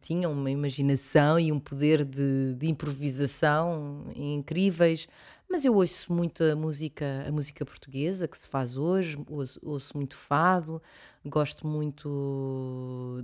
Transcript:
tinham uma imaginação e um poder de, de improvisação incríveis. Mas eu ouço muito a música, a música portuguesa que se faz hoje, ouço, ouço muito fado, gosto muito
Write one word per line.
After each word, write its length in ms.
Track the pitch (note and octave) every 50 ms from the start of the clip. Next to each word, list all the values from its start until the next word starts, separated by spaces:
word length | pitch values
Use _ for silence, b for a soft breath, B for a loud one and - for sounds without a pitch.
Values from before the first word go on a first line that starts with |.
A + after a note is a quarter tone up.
tinham 320 | - - D#3+ F3 F3+ E3 D3
uma 180 | C#3+ C#3 C3+
imaginação 880 | C3+ C#3+ D3 C#3+ B2+ - C#3 C#3 C#3 C3 - - - D#3 C#3+ D3 D#3+ E3+
e 100 | E3 D#3
um 100 | D3+ C#3+
poder 440 | C#3+ - C#3+ C#3 D3 D3+ D#3 D3 D3
de, 500 | C#3 C3 C3+ C#3 C#3 C3+ C3+ C3+ C3 B2+
de 120 | B2 D3 D#3+
improvisação 1300 | D#3 - - D3 C#3 C3+ D3 C#3+ B2+ C3 C#3+ C3 - - E3 D3+ D3 D#3 E3 F3 E3+ D#3 D3 C#3+ C#3+ D3 - - -
incríveis. 920 | - C#3+ C#3+ D3 D3 C#3+ - D3+ F3 F#3+ G3 E3+ E3 F3 E3 E3 D#3+ - B B B B B B B B -
Mas 160 | F4+ E4 C4+
eu 100 | C4 A3+
ouço 360 | G3 F#3 F3 - - - - F3
muito 300 | E3+ F3 E3+ - - E3
a 100 | D#3 D3+
música, 680 | D3+ D#3 D#3+ D3+ C#3+ D#3 D3+ - - D3+ C#3 C3+ C3+ C#3
a 40 | -
música 340 | D3 D3+ C#3 - - - C#3+
portuguesa 600 | - - - - C#3 C3 C3+ D3 E3+ F#3+ F#3 F3+
que 100 | - -
se 100 | - -
faz 300 | - - C3+ C3 A#2+ B2
hoje, 400 | C3 D3 E3+ F#3 F#3+ F#3 E3 D3+ C#3+ C#3+ -
ouço, 300 | D3+ D3 C3+ B2+ - - -
ouço 340 | - D3 C#3 C3 - -
muito 180 | D3 C#3+ C3 -
fado, 640 | - - - C#3+ D3 E3 F3+ F#3 F3+ D#3+ D#3+ D#3+ D#3 B B B B B B B B -
gosto 420 | D3 C#3 D3+ D3 C#3+ - - -
muito 1500 | D#3 D3+ D3+ D3+ D3+ C#3+ D3 - D3 C#3+ C#3+ C#3 C#3 C3+ C3+ C3+ C3+ C3 C3 C3 B2+ B2+ B2+ B2+ B2+ B2+ B2 B2+ B2 B2 B2+